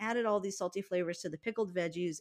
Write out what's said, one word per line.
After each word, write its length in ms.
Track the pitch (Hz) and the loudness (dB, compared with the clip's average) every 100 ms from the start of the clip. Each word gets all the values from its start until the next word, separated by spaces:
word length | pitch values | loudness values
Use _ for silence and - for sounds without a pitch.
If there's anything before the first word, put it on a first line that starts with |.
added 260 | 214 240 226 | -2 2 4
all 140 | 208 | 4
these 180 | 196 196 | 2 -2
salty 240 | 180 196 | -2 -2
flavors 380 | 190 180 170 175 | 0 0 2 -2
to 80 | 175 | -4
the 100 | 156 | -4
pickled 340 | 233 226 208 | -4 -2 0
veggies 480 | 180 170 170 180 156 | 0 0 0 -2 -2